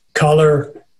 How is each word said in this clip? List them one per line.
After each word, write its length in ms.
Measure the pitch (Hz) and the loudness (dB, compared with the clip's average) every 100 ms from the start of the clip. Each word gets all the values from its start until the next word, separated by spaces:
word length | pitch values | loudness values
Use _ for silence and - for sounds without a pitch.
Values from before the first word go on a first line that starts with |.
| _ | _
color 720 | - 151 151 156 147 143 - _ _ | -4 0 2 2 0 -4 -14 _ _